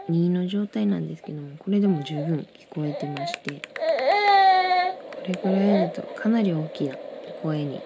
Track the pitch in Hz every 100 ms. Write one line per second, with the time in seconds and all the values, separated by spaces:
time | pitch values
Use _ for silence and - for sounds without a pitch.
0 | - 165 175 180 180 202 208 220 208 175
1 | 160 160 - 151 143 147 190 202 202 160
2 | 139 147 156 151 - - - 156 151 147
3 | 143 143 139 - - 143 - - 320 269
4 | 262 403 403 392 381 370 370 359 370 -
5 | - - 185 185 190 190 202 196 175 -
6 | - - 214 233 202 156 156 - 143 131
7 | - - - - 156 151 147 127